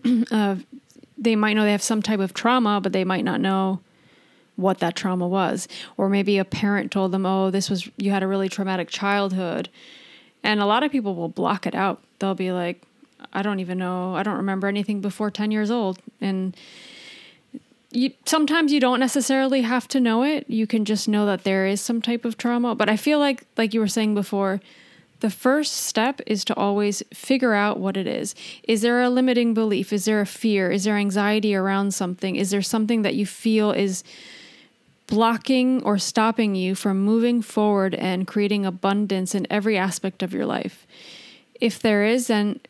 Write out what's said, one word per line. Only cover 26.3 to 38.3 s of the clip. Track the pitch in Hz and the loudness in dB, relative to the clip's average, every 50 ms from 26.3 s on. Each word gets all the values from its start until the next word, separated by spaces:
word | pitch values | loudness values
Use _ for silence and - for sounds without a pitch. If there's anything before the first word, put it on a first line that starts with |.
| 214 190 - | -2 -2 -2
to | - - | -2 -2
always | - 202 202 202 208 208 208 202 - - - | 0 0 0 2 2 0 0 -2 -4 -8 -12
figure | - - - - 269 254 254 233 214 | -16 -12 -2 0 2 2 4 2 4
out | 202 208 208 - - | 4 2 2 0 -2
what | 185 196 190 | -2 -2 -2
it | 196 180 | -2 -2
is. | - - - - 202 - - - - - - - | -2 -4 -4 -6 -6 -8 -12 -16 -18 -18 -8 -2
Is | - 226 208 | 0 0 2
there | 220 240 240 247 | 2 2 2 4
a | 247 247 | 2 2
limiting | 247 254 254 254 240 240 233 233 220 | 2 2 2 4 4 2 2 2 2
belief? | 226 220 214 202 - 190 - | 2 2 2 0 0 -2 -2
Is | 208 202 180 | -2 -2 0
there | 214 214 208 | 2 2 2
a | 202 | 0
fear? | 196 - - - 220 208 196 185 175 | -2 -4 -2 0 2 2 2 2 2
Is | - 202 185 | 0 0 0
there | 214 208 202 | 0 0 0
anxiety | 202 202 185 208 202 208 214 214 202 208 202 | 0 0 0 2 2 2 2 2 2 2 2
around | 190 185 196 196 196 202 202 190 | 2 2 0 0 0 0 -2 -2
something? | - 196 180 180 - 190 190 - | -2 -4 -4 -4 -4 -4 -4 -2
Is | - 202 185 | -2 -2 0
there | 202 202 | 0 -2
something | 185 - 233 220 214 208 233 220 | -2 0 0 0 0 2 2 0
that | 202 185 - | 0 0 0
you | 202 208 | -2 -4
feel | - - - - 226 220 214 214 208 | -4 -6 -4 0 2 2 4 2 2
is | - - 202 190 185 - - - - - - - - - - - - - - _ _ _ _ _ _ _ _ | 2 0 0 0 -2 -6 -10 -14 -20 -20 -20 -20 -20 -20 -20 -20 -20 -20 -20 _ _ _ _ _ _ _ _
blocking | - 208 214 226 226 226 220 - - 262 254 254 254 262 247 | -2 2 2 4 2 2 0 0 2 2 4 4 2 2 0
or | - 208 208 190 | 0 0 0 0
stopping | - - - 226 220 226 220 - 220 208 190 | -2 0 2 2 2 2 2 2 0 0 0
you | 185 185 185 190 | 0 0 -2 -2
from | - - 202 190 190 | -2 0 0 0 2
moving | 196 208 226 226 233 240 240 233 | 2 2 2 2 2 2 2 0
forward | 214 - - 214 208 208 202 196 190 190 - | -2 -2 0 0 2 2 2 2 2 0 -2
and | - - 185 180 185 190 | -2 -2 -2 -2 -2 -4
creating | - | -2